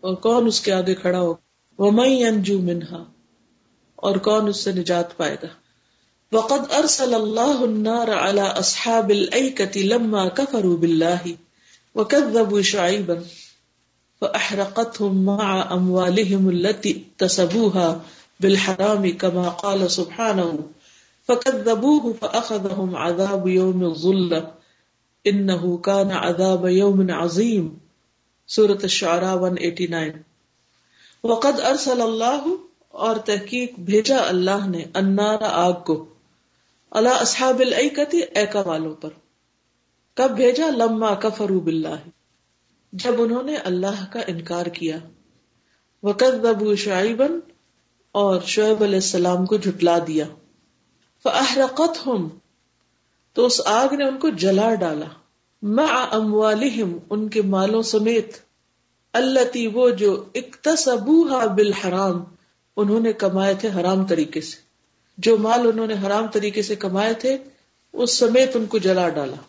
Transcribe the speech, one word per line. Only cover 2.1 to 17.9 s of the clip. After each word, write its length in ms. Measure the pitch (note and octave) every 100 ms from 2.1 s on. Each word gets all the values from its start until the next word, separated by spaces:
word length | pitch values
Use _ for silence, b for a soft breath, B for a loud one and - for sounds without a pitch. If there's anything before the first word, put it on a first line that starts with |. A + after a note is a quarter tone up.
| C4 A#3 A3 F#3 G3
مِنْهَا، 440 | F3+ F3 D#3+ E3+ E3+ _ _ _ _ _ _ _ _ -
اور 200 | - F#3+
کون 320 | G3+ G#3+ G#3
اس 100 | G3+
سے 140 | -
نجات 460 | F#3 E3+ F3 F3 -
پائے 200 | D#3 C#3+
گا۔ 40 | D#3+ - _ _ _ _ _ _ _
وَقَدْ 480 | A3 A3+ C#4 C#4 C#4
أَرْسَلَ 360 | D#4 - B3+ A3+
اللَّهُ 480 | G#3+ A3 C4 C#4
النَّارَ 460 | B3 G#3+ G#3+ A#3 A3+
عَلَى 500 | G3 F3 G3+ G3 -
أَصْحَابِ 540 | F#3 - A#3 A3+ G3+
الْأَيْكَةِ 680 | G3+ F3+ B3 C4 C4 G3 G3
لَمَّا 460 | G3 A#3+ A3+ G#3+ F#3
كَفَرُوا 480 | F3+ C#4 B3 F#3+ E3+
بِاللَّهِ 560 | E3 D#3+ E3 F3 F3 E3 _ b b b b -
وَكَذَّبُوا 680 | G#3+ C#4+ C4 A3 G#3+ G3+
شُعَيْبًا 520 | F#3+ G#3 F3 G3+ F3 E3+ - - - _ _ _ _ _ _ _
فَأَحْرَقَتْهُمْ 1040 | - G#3+ - G3+ G3 A3+ A3+ - G3+ F#3+
مَعَ 380 | F#3+ G3+ G#3 F#3+ F#3+
أَمْوَالِهِمُ 800 | F3+ F#3 F3+ F3+ F#3 G3+ G3 F#3+
الَّتِي 400 | F3 F#3 G#3+ G3+
اكْتَسَبُوهَا 1080 | - - _ F#3 - F3 G3 A3 F#3 E3+